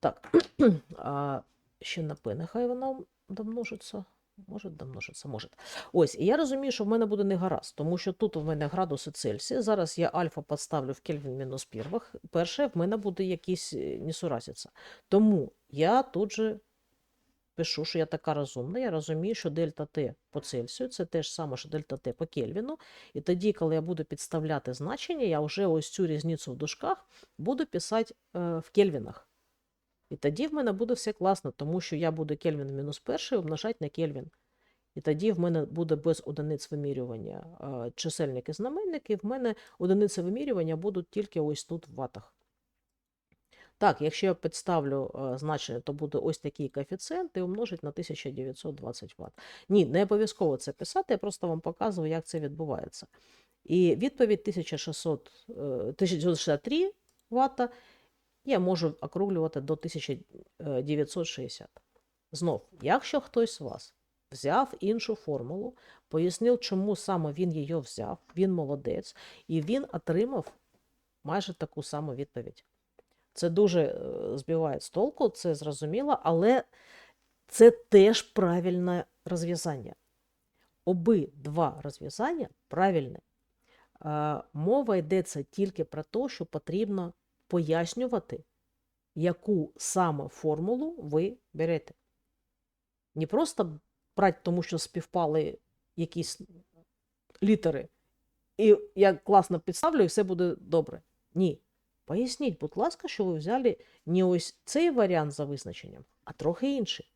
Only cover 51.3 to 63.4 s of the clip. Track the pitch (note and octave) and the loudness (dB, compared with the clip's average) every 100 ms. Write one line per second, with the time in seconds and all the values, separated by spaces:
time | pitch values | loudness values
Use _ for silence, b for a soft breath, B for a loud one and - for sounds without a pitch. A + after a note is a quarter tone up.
51.3 | - F3 E3 E3+ E3+ G#3+ F3+ D#3 D#3+ - | -4 -4 -2 -4 -4 -4 -2 -2 -4 -4
52.3 | E3 D3+ D3+ D#3 B2+ - - - b b | -6 -6 -6 -6 -6 -8 -14 -20 b b
53.3 | b b b - F3 F3+ D3+ B3+ - A#3 | b b b 0 4 6 4 0 2 2
54.3 | G3+ - F#3+ D#3 D#3 - D3+ E3 D3+ - | 2 0 -4 -4 -6 -6 -6 -2 -4 -6
55.3 | _ - A#3 C#3+ B2+ G2+ C#3+ F#3+ E3+ E3+ | _ -18 -8 -4 -4 -4 0 0 2 0
56.3 | D#3+ - D3 - D4+ F#4+ - _ _ _ | 0 0 0 0 0 0 -4 _ _ _
57.3 | A#3+ C4 C4 A#3+ B B B B _ _ | 0 0 0 -4 B B B B _ _
58.3 | _ - A3+ F3+ F3+ D#3+ D#3 D3+ F#3 G3+ | _ 0 2 2 2 0 -4 -8 -4 0
59.3 | F3+ D#3+ D3+ C#3 D#3 E3 D#3+ - C3+ - | 0 0 -2 -4 -4 -4 -8 -6 -8 -8
60.3 | - - _ D3+ C3 C#3+ D3+ D3 F#3 E3 | -20 -20 _ -4 -4 0 0 0 -2 -6
61.3 | - B2+ - - - _ _ _ _ _ | -6 -10 -12 -18 -20 _ _ _ _ _
62.3 | D3+ E3+ B2 - - C3+ G3+ - D4 - | -4 -2 -2 -6 -6 2 2 2 -4 0
63.3 | A#3+ | 0